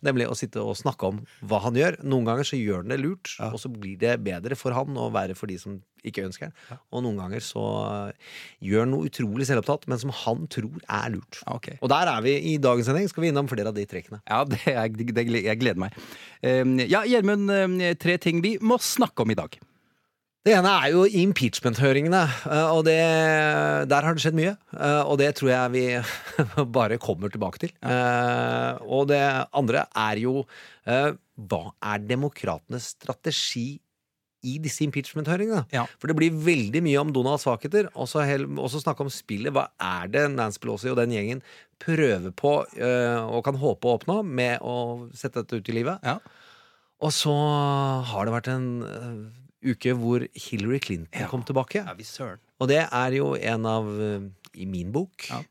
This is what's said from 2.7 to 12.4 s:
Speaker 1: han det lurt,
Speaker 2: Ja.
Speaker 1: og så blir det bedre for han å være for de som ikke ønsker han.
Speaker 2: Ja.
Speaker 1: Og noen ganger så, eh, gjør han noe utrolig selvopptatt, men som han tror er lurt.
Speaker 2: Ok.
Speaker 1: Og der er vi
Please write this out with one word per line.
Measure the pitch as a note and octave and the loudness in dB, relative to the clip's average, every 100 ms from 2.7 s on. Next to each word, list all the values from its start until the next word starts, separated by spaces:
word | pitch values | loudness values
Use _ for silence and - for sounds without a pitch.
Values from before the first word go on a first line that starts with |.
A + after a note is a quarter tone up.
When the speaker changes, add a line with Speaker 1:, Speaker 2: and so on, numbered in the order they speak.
| F#2 | -2
Speaker 1:
han | F2 | -2
det | C3+ | -4
lurt, | C#3+ F#3+ - - | -4 -6 -10 -8
Speaker 2:
Ja. | A2 | -8
Speaker 1:
og | A2+ | -8
så | C3+ | -10
blir | A2+ G2 F#2+ | -10 -10 -2
det | A#2 A#2+ | 0 0
bedre | G2+ F2+ G#2 C3+ | -2 -6 -6 -4
for | C3 | -2
han | B2 C#3+ | -2 -4
å | C3 A#2 | -4 -2
være | G#2+ F#2+ | -2 -2
for | F#2 G#2+ | -6 -8
de | F#2 | -10
som | - G2 - _ | -10 -14 -16 _
ikke | - - F#2+ | -10 -6 -8
ønsker | F#2 - | -8 -14
han. | - - | -14 -20
Speaker 2:
Ja. | C3 _ | -20 _
Speaker 1:
Og | B2 | -6
noen | B2 G#2 | -4 -4
ganger | F#2 G#2+ | -6 -8
så, | - A2 G#2+ G#2+ G#2+ G#2 G2+ | -8 -6 -4 -2 -4 -6 -8
eh, | - - - - - | -12 -18 -20 -20 -12
gjør | F#2+ G#2+ | 0 2
han | A#2+ | 4
noe | C#3 - | 0 -2
utrolig | - A#2 G#2+ C3 | -2 -4 -2 2
selvopptatt, | B2+ A2 D3 - | 0 2 -2 -2
men | B2+ | -4
som | C3+ | -4
han | B2 - A#2+ D#3+ | -6 -4 -4 -4
tror | - A2 D#3+ - | -6 -6 -8 -6
er | G#2 A#2 | -4 -2
lurt. | A2 - - - | -6 -10 -14 -10
Speaker 2:
Ok. | B2 - C#3 | -10 -10 -6
Speaker 1:
Og | C3 | 2
der | C#3+ F3 | 2 2
er | A#2+ | 2
vi | A#2 C#3+ | 2 0